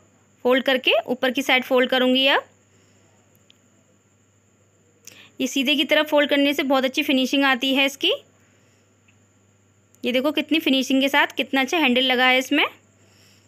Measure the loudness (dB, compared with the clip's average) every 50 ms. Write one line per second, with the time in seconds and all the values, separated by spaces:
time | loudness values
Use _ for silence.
0 | _ _ _ _ _ _ _ _ -2 0 0 0 0 0 -2 0 0 0 0 0
1 | 0 -2 -4 -4 -2 -2 -2 -2 -2 0 0 0 0 0 0 0 0 0 0 0
2 | 2 2 2 2 2 2 0 0 -2 -6 _ _ _ _ _ _ _ _ _ _
3 | _ _ _ _ _ _ _ _ _ -20 _ _ _ _ _ _ _ _ _ _
4 | _ _ _ _ _ _ _ _ _ _ _ _ _ _ _ _ _ _ _ _
5 | _ -20 -20 -20 -20 -20 _ -8 -8 -4 -4 -2 -2 0 0 -2 0 0 0 0
6 | 0 2 2 0 2 2 2 0 2 0 0 -2 -2 0 0 0 0 -2 -4 -4
7 | -2 0 0 0 0 0 0 0 0 0 0 0 0 -2 0 0 0 0 -2 -2
8 | -2 -2 -2 -4 -6 _ _ _ _ _ _ _ _ _ _ _ _ _ _ _
9 | _ _ _ _ _ _ _ _ _ _ _ _ _ _ _ _ _ _ _ _
10 | -6 -2 -2 0 0 0 -2 -2 -2 -2 -2 -2 0 0 0 0 0 0 0 0
11 | 0 2 2 2 0 0 -2 -6 -6 -2 0 0 0 0 0 0 0 2 2 0
12 | 0 0 2 2 2 2 2 2 0 0 0 0 0 -2 -4 -10 _ _ _ _
13 | _ _ _ _ _ _ _ _ _